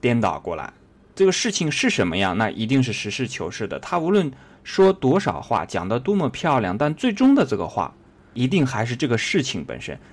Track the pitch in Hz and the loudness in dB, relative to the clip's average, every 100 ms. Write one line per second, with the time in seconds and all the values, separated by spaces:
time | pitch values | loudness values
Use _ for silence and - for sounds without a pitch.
0 | 120 117 98 - - 80 - _ - _ | 0 2 0 -2 -6 -8 -10 _ -20 _
1 | _ - 190 180 254 - 156 - 254 - | _ 2 2 4 -2 -2 -2 0 0 0
2 | 90 90 95 92 110 - 110 135 120 101 | 0 0 0 0 -2 -2 0 2 2 -2
3 | 107 117 120 - 85 - 104 69 - 175 | -6 -6 -6 -6 -8 -6 -8 -8 -4 -2
4 | 165 202 151 - - - - - 190 190 | 2 2 0 -6 -20 -20 -6 4 4 4
5 | 131 185 143 78 - 101 - 92 92 120 | 2 2 0 -4 -2 -2 -2 -4 -2 -2
6 | 131 202 143 - 165 131 92 107 151 156 | 0 0 0 -2 0 0 0 0 -2 0
7 | 254 208 262 277 - 95 82 - 73 - | -2 4 6 6 4 0 -4 -4 -6 -8
8 | - _ - 117 127 185 131 110 117 123 | -20 _ -14 -2 2 2 2 0 -2 -2
9 | 135 113 - 180 131 85 - - - - | 0 0 0 -2 -2 -6 -8 -12 -12 -14
10 | - | -16